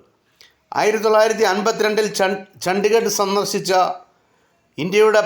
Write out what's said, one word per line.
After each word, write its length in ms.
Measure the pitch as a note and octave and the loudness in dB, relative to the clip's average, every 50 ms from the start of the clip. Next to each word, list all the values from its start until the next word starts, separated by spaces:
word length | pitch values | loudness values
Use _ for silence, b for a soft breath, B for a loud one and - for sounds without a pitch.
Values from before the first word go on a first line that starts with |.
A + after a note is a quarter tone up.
| _ _ _ _ _ b b b b b b b b b - B2+ | _ _ _ _ _ b b b b b b b b b -4 -2
ആയിരത്തി 260 | E3 G#3 G#3+ A3 G3+ | 0 0 0 0 0
തൊള്ളായിരത്തി 400 | A3 A3 G#3+ G#3+ A3+ A3 G3 A3 G3 | 2 4 4 4 2 2 0 0 0
അൻപത്തിരണ്ടിൽ 560 | F#3 G3+ G3+ A3+ A3 - G#3+ G#3+ G#3+ G#3 G#3+ G3+ - - | 0 0 -2 -2 -2 -2 -2 -2 0 -2 -2 -2 -2 -2
ചണ്ഡ്-, 260 | G3 F#3+ G3 - - - - - - | -2 -2 -2 -4 -10 -14 -16 -8 -6
ചണ്ഡീഗഡ് 440 | F#3 F#3 G3+ G3+ G#3+ G#3+ A#3 A3+ G#3+ - - | -4 -2 0 0 2 2 2 0 0 -2 -2
സന്ദർശിച്ച 540 | G#3 F#3+ G3 G3+ G3 F#3 - G3+ D#3+ E3+ F#3+ F#3 F3+ E3 C#3+ - - _ _ _ _ _ _ _ _ _ _ _ _ _ _ - C#3+ | -2 -2 0 -2 -2 -2 -4 -4 -2 0 0 2 0 0 -2 -8 -14 _ _ _ _ _ _ _ _ _ _ _ _ _ _ -8 -6
ഇന്ത്യയുടെ 360 | F#3 F#3 G#3 G#3+ G#3+ G#3 G#3+ G3+ | -2 2 4 4 4 4 2 2